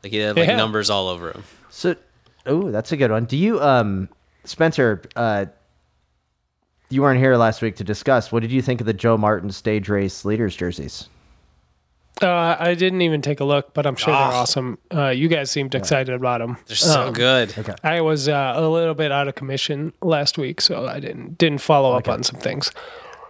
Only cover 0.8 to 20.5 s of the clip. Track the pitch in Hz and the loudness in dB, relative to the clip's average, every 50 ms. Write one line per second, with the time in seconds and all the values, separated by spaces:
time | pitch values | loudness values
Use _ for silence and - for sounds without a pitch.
0.8 | 104 101 104 98 95 92 90 87 85 82 - 95 104 - - _ _ - - - | 0 0 0 0 0 -2 -4 -6 -8 -10 -12 -12 -18 -20 -20 _ _ -20 -14 -4
1.8 | - 180 170 - _ _ _ _ _ _ _ _ _ 127 143 170 202 175 107 107 | -2 -2 -2 -4 _ _ _ _ _ _ _ _ _ -2 -2 -2 -2 -2 -4 -4
2.8 | 113 - 165 143 139 113 110 110 117 117 135 143 185 220 233 - 143 143 131 123 | -4 -4 0 0 2 2 2 0 0 -2 0 0 2 2 2 2 2 2 4 2
3.8 | 113 104 98 95 95 - _ _ _ _ _ _ _ - - - 160 165 156 - | 2 2 -2 -2 -4 -6 _ _ _ _ _ _ _ -18 -2 0 0 2 4 2
4.8 | 127 113 104 87 - - - 117 117 113 104 101 98 95 _ _ _ _ _ _ | 2 2 2 -2 -8 -12 -6 -4 -2 0 0 -2 -2 -4 _ _ _ _ _ _
5.8 | _ _ _ _ _ _ _ _ _ _ _ _ _ _ _ _ _ _ _ _ | _ _ _ _ _ _ _ _ _ _ _ _ _ _ _ _ _ _ _ _
6.8 | _ _ 131 135 139 143 131 127 131 135 127 120 117 110 107 - 117 110 98 - | _ _ 0 2 4 4 4 6 6 6 6 6 4 2 2 0 -4 -4 -4 -6
7.8 | 98 95 104 - - 143 135 120 107 - - 117 113 113 127 131 120 - 127 117 | -6 -6 -6 -2 2 2 2 2 2 0 -2 -2 -2 0 0 0 0 0 -2 -2
8.8 | 117 110 107 98 - 117 117 110 107 104 107 90 85 101 98 - - 113 107 107 | -2 -2 -2 0 2 2 2 4 4 2 2 0 -2 -6 -8 -4 -2 0 0 0
9.8 | 98 104 104 98 98 95 - - - 98 107 110 117 98 - - 87 87 87 - | 0 0 0 0 0 -2 -4 -6 -4 -2 0 0 0 -2 -2 -4 -4 -4 -4 -6
10.8 | 71 64 - - - - _ _ _ _ _ _ _ _ _ _ _ _ _ _ | -12 -12 -12 -14 -18 -18 _ _ _ _ _ _ _ _ _ _ _ _ _ _
11.8 | _ _ _ _ _ _ - - 202 180 175 170 170 165 170 - 165 175 175 165 | _ _ _ _ _ _ -4 0 0 2 2 2 2 2 0 2 2 0 2 2
12.8 | 185 185 185 185 175 165 156 147 139 147 147 - 143 139 143 143 139 - _ 151 | 0 0 2 2 2 2 2 0 0 -2 -2 -2 0 2 2 0 0 -2 _ -2
13.8 | 139 143 127 - - 156 147 139 139 131 127 123 120 - - 139 127 123 107 - | -2 -2 -2 0 0 2 2 4 2 2 2 0 0 0 0 -2 -2 -4 -8 -10
14.8 | _ _ - 156 143 135 127 127 151 165 165 151 139 131 - 147 139 131 139 127 | _ _ -2 0 0 0 2 2 2 2 2 0 0 -2 -4 -4 -4 -2 -4 -4
15.8 | - - 156 135 131 131 127 123 127 123 123 117 117 117 123 - _ - 110 - | 0 0 0 0 0 -2 -4 -2 -2 -2 -2 -2 -2 -6 -6 -10 _ -6 -2 0
16.8 | - 170 156 139 120 - 113 117 123 127 131 127 117 98 - 110 104 107 92 - | 4 4 4 4 2 -2 0 2 4 4 4 4 2 0 -4 -8 -8 -8 -10 -4
17.8 | - 156 165 170 165 156 156 147 135 147 147 139 139 135 - 147 160 160 160 165 | -4 -2 0 0 0 0 0 0 0 0 0 0 0 -2 0 0 0 0 2 0
18.8 | 165 160 156 147 156 147 139 143 143 139 - - 139 135 135 135 - - 151 139 | 0 -2 -2 -2 -2 0 0 0 -2 -2 -4 -8 -8 -6 -6 -4 -4 -4 -4 -4
19.8 | 151 170 - _ - 175 160 143 147 - - 165 139 131 | -6 -8 -8 _ 0 0 0 2 0 -2 -2 -4 -6 -6